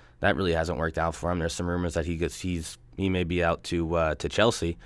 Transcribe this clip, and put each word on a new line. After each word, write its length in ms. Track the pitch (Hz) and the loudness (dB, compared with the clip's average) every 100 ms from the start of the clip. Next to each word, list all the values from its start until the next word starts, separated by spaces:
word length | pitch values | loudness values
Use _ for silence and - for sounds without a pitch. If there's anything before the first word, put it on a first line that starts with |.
| - - | -20 -2
That 160 | 92 73 | 0 2
really 180 | 87 | 2
hasn't 240 | 82 82 80 | 2 0 0
worked 220 | 82 80 | -2 0
out 160 | 80 80 | -2 -2
for 160 | 82 | -2
him. 80 | 90 | -2
There's 140 | 82 | -2
some 140 | - 87 | -2 -2
rumors 280 | 87 87 85 | 0 0 -2
that 100 | 82 | -2
he 120 | 85 | -2
gets, 240 | 82 - | -2 -2
he's, 360 | 90 87 80 - - - | -4 -4 -6 -12 -14 -2
he 120 | 95 | 0
may 140 | 92 | 2
be 200 | 87 87 | 0 2
out 200 | 85 85 | 2 2
to, 320 | - 87 80 85 | 0 -2 0 2
uh, 200 | 80 76 | 2 0
to 140 | 80 | -2
Chelsea. 480 | - 110 - 85 85 | 4 4 4 -2 -4